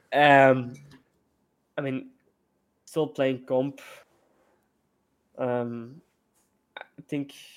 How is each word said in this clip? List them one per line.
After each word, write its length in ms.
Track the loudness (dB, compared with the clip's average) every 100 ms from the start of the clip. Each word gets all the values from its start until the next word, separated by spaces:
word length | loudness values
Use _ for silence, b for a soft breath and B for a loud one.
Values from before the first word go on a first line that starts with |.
| -4
Um, 580 | 4 8 8 8 4 -2 -12 -20 -20 _ _ _ _ _ _ _ -10
I 40 |
mean, 300 | -8 -8 -12 _ _ _ _ _ _ _ -10
still 220 | -6 -6
playing 360 | -2 -4 -4 -4
comp. 360 | -4 -4 -8 -20 -20 -20 _ _ _ _ _ _ _ _ _ _ _ _ -8
Um, 640 | -6 -4 -6 -10 -16 -20 _ _ _ _ _ _ _ -20
I 240 | -20 -20 -10
think, 240 | -10 -10 -16 -20